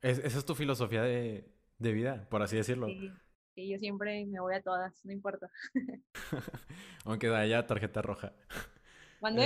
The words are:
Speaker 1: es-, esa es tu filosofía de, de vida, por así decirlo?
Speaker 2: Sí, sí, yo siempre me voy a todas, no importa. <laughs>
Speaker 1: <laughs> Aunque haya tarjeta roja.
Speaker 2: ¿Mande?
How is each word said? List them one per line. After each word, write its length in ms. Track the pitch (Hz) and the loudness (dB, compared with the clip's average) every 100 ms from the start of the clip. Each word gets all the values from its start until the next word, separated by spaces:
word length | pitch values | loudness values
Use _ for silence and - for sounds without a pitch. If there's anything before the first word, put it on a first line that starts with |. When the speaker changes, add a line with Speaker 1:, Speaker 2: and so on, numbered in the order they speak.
Speaker 1:
es-, 180 | 127 127 | 2 2
esa 200 | 143 135 | 2 -2
es 60 | |
tu 100 | 135 | -2
filosofía 480 | 151 143 123 110 110 | 0 2 2 2 4
de, 500 | 123 120 117 104 - _ _ - | 4 2 0 -4 -10 _ _ -2
de 140 | 113 | 2
vida, 340 | 107 127 120 98 | 2 2 -2 -2
por 120 | 107 | 0
así 140 | 101 110 | 2 2
decirlo? 300 | 110 123 107 | 2 0 0
Speaker 2:
Sí, 260 | 95 196 - _ _ _ | -4 -8 -12 _ _ _
sí, 160 | - 190 | -10 -6
yo 80 | 196 | -4
siempre 460 | 208 202 208 208 202 | -2 -2 -2 -2 -4
me 140 | 185 | -2
voy 140 | 185 | 0
a 80 | 190 | 0
todas, 420 | 185 180 185 - | 0 -2 -2 -8
no 80 | 196 | -10
importa. 380 | 196 196 196 180 - - | -6 -4 -6 -10 -14 -6
<laughs> 300 | 262 254 - _ | -4 -4 -10 _
Speaker 1:
<laughs> 880 | - - 135 - - - - - - | -14 -6 -6 -6 -12 -14 -16 -16 -12
Aunque 240 | 107 110 117 | -4 0 4
haya 380 | 113 107 117 117 | 4 6 4 4
tarjeta 360 | 104 107 104 | 0 0 -2
roja. 300 | - 101 101 - - - - - - - - - | -2 -4 -8 -12 -12 -10 -10 -16 -20 -20 -20 -2
Speaker 2:
¿Mande? 220 | 214 226 | 0 6